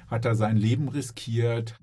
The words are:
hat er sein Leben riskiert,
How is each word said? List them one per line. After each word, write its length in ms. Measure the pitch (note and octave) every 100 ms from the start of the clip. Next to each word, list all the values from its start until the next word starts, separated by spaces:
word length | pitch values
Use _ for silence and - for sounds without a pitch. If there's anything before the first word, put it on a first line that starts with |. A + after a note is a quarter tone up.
| -
hat 160 | A2+ A#2
er 100 | A2+
sein 200 | G#2+ A2
Leben 300 | G#2+ A#2+ C#3+
riskiert, 880 | C#3+ C3 - - A#2 A#2 A#2 A2+ -